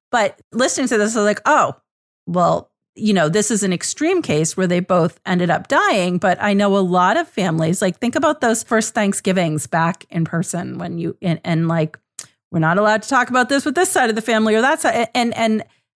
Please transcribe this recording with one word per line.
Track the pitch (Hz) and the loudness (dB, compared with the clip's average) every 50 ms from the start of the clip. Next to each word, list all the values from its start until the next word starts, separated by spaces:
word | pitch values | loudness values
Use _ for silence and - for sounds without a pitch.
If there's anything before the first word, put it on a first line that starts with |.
| _ _ | _ _
But | - 233 208 196 - - - _ - | 0 0 0 0 -2 -8 -16 _ -2
listening | 226 254 349 - 330 269 240 | -2 -2 0 0 -2 -2 0
to | 254 | 0
this, | 208 208 220 226 | 0 0 0 0
I | 233 | 0
was | 208 | 0
like, | 208 208 - - | 0 0 0 0
"Oh, | 262 294 269 - - - - _ _ _ _ _ _ _ _ _ | 2 2 4 2 0 -2 -8 _ _ _ _ _ _ _ _ _
well, | - 170 180 175 170 165 170 - _ _ _ _ _ _ | -4 0 2 2 2 2 0 -4 _ _ _ _ _ _
you | - 214 214 202 | -4 -2 0 2
know, | 180 156 151 | 2 2 2
this | 170 214 208 - | 2 0 0 0
is | 233 190 202 | -2 -2 0
an | 190 180 | -2 -2
extreme | 175 - - - - 294 330 392 349 302 | -4 -4 -8 -6 -2 -2 0 0 0 0
case | - 147 151 160 - - | 0 0 0 0 -2 -2
where | 190 185 | -2 -2
they | 175 180 180 | 0 0 -2
both | 185 - 190 175 160 - - _ _ | 0 0 0 2 2 0 -2 _ _
ended | - 180 180 180 170 | -2 -2 0 0 0
up | 156 190 190 - | 0 -2 -2 0
dying." | 269 339 415 403 285 202 175 180 175 | 0 2 2 2 2 0 0 0 -2
But | 170 - 190 175 - 214 | 0 0 0 0 2 0
I | 208 202 | 0 2
know | 196 208 202 196 202 | 2 2 2 2 2
a | |
lot | 190 175 180 180 180 185 233 330 | 2 2 2 2 4 4 2 0
of | 339 - | -2 -4
families, | - 226 185 180 160 160 160 160 185 - 208 | -4 -2 -2 0 0 0 0 0 0 0 -2
like, | 185 175 - | -2 -2 -2
think | - 240 - | -4 -2 -2
about | - 294 302 302 - | 0 0 0 0 0
those | 262 233 220 226 - | 0 0 0 -2 -2
first | - - 220 214 - - | -2 0 0 0 0 -2
Thanksgivings | - 208 196 196 - - 196 180 190 175 160 156 151 - | 0 0 0 -2 -2 -2 -2 0 0 0 0 -2 -4 -4
back | - - 165 165 165 170 - - - | -2 -2 0 0 0 -2 -4 -10 -8
in | - 170 165 | -4 -4 -4
person | - - 165 180 - - 170 185 - 127 - | -2 -2 -4 -4 -4 -6 -8 -8 -8 -8 -10
when | 175 175 170 | -8 -8 -8
you, | 170 170 160 - - | -6 -6 -8 -8 -6
and, | - 180 160 - - | -4 -4 -4 -4 -2
and, | 175 165 160 165 160 | -2 -2 0 0 0
like, | 165 165 156 160 - - _ _ _ - - - _ _ _ _ | 0 0 -2 -2 -6 -14 _ _ _ -20 -20 -20 _ _ _ _
we're | - 165 | -2 0
not | 156 160 175 202 | 2 2 2 2
allowed | 208 214 220 214 - | 2 2 2 0 0
to | - | 0
talk | 277 254 247 - | 0 0 0 2
about | 247 254 247 247 | 2 0 2 2
this | 277 277 - | 0 0 0
with | 302 262 | 0 0
this | 349 370 359 | 0 0 2
side | - 320 254 226 | 2 0 0 0
of | 214 | 0
the | 220 220 | -2 -2
family | 247 226 220 220 220 214 | 0 0 2 2 2 2
or | 220 233 | 2 2
that | 269 277 262 | 2 0 2
side, | - 269 226 233 233 - - | 0 0 0 0 -2 -2 -2
and, | 254 240 233 - | -2 -2 -2 -2
and, | - 226 226 220 214 - - _ _ _ _ _ | -2 0 0 0 -2 -4 -8 _ _ _ _ _